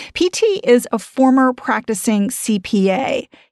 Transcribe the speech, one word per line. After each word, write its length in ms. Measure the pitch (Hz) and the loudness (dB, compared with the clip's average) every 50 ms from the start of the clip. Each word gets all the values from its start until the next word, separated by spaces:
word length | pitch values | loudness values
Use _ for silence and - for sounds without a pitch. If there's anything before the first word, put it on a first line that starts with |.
| - - - | -16 -14 -4
P 160 | - 339 359 | -2 -2 -2
T 320 | - - - 453 392 - - | 0 0 0 0 0 0 2
is 240 | - 240 247 240 - - | 4 4 4 4 0 -4
a 60 | 220 | -6
former 520 | - - - - 262 262 262 269 262 262 | -6 -6 -2 2 2 4 4 4 2 2
practicing 800 | 254 - - - 233 214 220 - 226 208 - - 214 208 202 196 | 0 -2 -4 -4 -4 -4 -4 -4 -6 -4 -2 0 0 0 0 -2
C 260 | - - - - 214 202 | -4 -6 -4 -2 -2 -2
P 320 | 185 - - 202 190 190 | -2 -2 0 0 2 2
A. 380 | 185 185 - - - - - - - _ _ _ | 0 0 -2 -4 -4 -6 -6 -10 -16 _ _ _